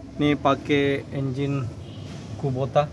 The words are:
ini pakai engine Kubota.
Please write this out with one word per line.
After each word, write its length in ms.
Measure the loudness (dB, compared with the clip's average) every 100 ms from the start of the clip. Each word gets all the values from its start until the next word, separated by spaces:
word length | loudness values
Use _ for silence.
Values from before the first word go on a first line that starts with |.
| -12 0
ini 160 | 2 4
pakai 720 | 2 2 2 2 4 0 -4 -4
engine 480 | -2 -2 0 0 -2 -6 -12 -12 -12 -12 -10 -4
Kubota. 480 | -2 0 4 4 2